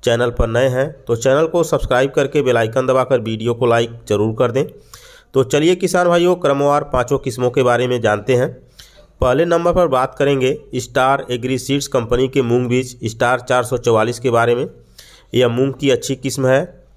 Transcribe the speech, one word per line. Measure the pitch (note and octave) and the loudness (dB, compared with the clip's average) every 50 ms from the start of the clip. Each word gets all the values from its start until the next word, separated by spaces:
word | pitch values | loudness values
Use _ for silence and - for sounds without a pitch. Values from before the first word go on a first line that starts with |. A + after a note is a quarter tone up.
| - | 2
चैनल | B2 A#2 A#2 B2 A#2+ | 0 0 2 0 -2
पर | A#2+ - A#2 A2+ | -2 -2 -4 -2
नए | A2+ A#2+ B2+ C3+ | 0 0 0 0
हैं | B2 B2+ C3+ D#3+ D#3 - - | 0 0 -2 -4 -6 -14 -6
तो | - A#2+ | -4 -4
चैनल | A2+ - C3+ C3+ C#3+ D#3+ D#3+ | 0 2 2 2 2 2 0
को | E3 E3+ E3 | 0 -2 0
सब्सक्राइब | D#3+ - C#3 - - B2+ B2 C3 C3+ | 0 0 -2 -2 0 0 0 0 0
करके | C3+ - C#3+ C3+ - D3+ | 0 -2 -2 0 0 0
बेल | C3+ B2+ B2 A2+ | 0 2 2 2
आइकन | A#2 G#2+ A2+ C3 B2+ B2+ | 0 0 -2 -2 0 0
दबाकर | C3 C3 B2+ A#2+ C#3 B2 | 2 0 2 2 0 0
वीडियो | A2 A2+ A2+ G#2+ A2 A#2 A#2+ | 0 -2 -6 -4 -2 -4 -2
को | A#2 B2+ | 0 0
लाइक | A#2+ A#2 A#2 A#2 A#2 A#2 A#2 - - | 2 2 2 0 -2 -6 -16 -6 -2
ज़रूर | G#2 G2+ G#2 A2+ A2 | 0 0 0 -2 0
कर | A2+ B2+ A#2+ | 0 -2 0
दें। | A2 C3 D3 - - - - _ - - - - - - _ _ _ | 0 -2 -2 -2 -6 -20 -20 _ -20 -20 -20 -20 -20 -20 _ _ _
तो | C3 C3 | 0 0
चलिए | A#2 - D3 D3+ E3+ F#3 | 2 0 2 2 2 2
किसान | F3+ G3 F3 - F3+ F3+ F3 | 2 0 -2 0 2 2 2
भाइयों, | F3 F3 F3 F3+ F3+ | 2 2 4 2 0
क्रमवार | F3 - D3 C#3 C#3 C#3+ C#3+ C#3+ D3 C#3+ | 2 0 0 0 2 2 2 2 2 0
पाँचों | - - B2+ B2 A#2+ C#3+ C3 | -2 -2 -2 0 0 -2 -2
किस्मों | - C3+ A#2 A#2+ B2 B2 | -2 -6 -6 -2 -2 0
के | A#2+ C#3+ C3 | 2 2 2
बारे | A#2+ A#2+ A#2+ B2 B2+ | 2 2 2 0 0
में | B2 B2 | -2 0
जानते | A2 G#2+ G#2 G#2 G2 - B2+ | 2 0 0 0 0 0 0
हैं। | A#2+ B2 D#3 - - - _ _ - - - _ - - _ _ _ | 2 2 -2 -4 -10 -20 _ _ -20 -20 -20 _ -20 -20 _ _ _
पहले | C3 B2+ B2 C#3 E3 | 0 0 2 2 2
नंबर | E3+ E3+ E3+ E3+ E3+ E3+ | 2 2 0 2 0 2
पर | F3+ F3+ D#3+ | 2 2 2
बात | C3 B2+ B2+ C3 - | 2 0 0 -2 -2
करेंगे | - C#3+ C#3 C#3+ C3+ B2+ B2+ D3+ D3+ - - - B2+ | -2 0 0 0 2 0 0 -2 -2 -8 -8 -8 -8
स्टार | A#2 - - C3+ C3 C3 C3+ C3+ - - | -8 -4 -2 0 2 2 2 0 -2 -6
एग्री | B2 B2 A#2+ B2+ C3+ B2 | -6 -6 -4 -4 -4 -4
सीड्स | B2 - C3+ C#3+ C3+ - | -4 -4 -4 -4 -4 -2
कंपनी | - C3+ A#2 A2 B2 A#2+ C3 C3 | -2 -2 0 0 0 0 0 0
के | C3 C#3+ | 0 0
मूंग | B2+ A#2 A#2 B2 B2 A#2+ | 0 2 0 0 0 0
बीज | A#2+ B2+ C3 B2+ - - - | 0 -2 -2 -4 -10 -10 -8
स्टार | A2+ A2 A2+ B2 A#2+ B2+ B2 | -8 -4 -2 0 0 0 -2
चार | A#2 - B2+ B2+ A#2+ | -2 0 0 0 0
सौ | - B2+ A#2+ | 0 -4 -2
चवालीस | - A#2+ A2+ G#2+ G#2+ A#2 A#2+ A#2 | 0 2 2 2 2 0 -2 -2
के | A#2 C3 | -2 0
बारे | A#2 A#2 A#2 A#2 A#2+ | 2 2 2 2 0
में। | A#2+ C3 B2+ - - - _ _ - - - - - _ _ - | 0 -2 -6 -8 -18 -20 _ _ -20 -20 -20 -20 -20 _ _ 0
यह | A#2 B2+ A#2+ | 2 2 2
मूंग | A#2 A#2+ C3+ C#3 C3 | 2 0 0 0 -2
की | C3 C#3+ C#3 | -2 0 0
अच्छी | B2+ A#2 - - C3+ C3 | 0 0 0 -4 -8 -6
किस्म | - C#3 A#2 C3+ C3 B2+ | -6 -8 -6 -2 0 2
है। | C3 C#3 F3 - - - - _ _ | 2 2 0 -2 -10 -20 -20 _ _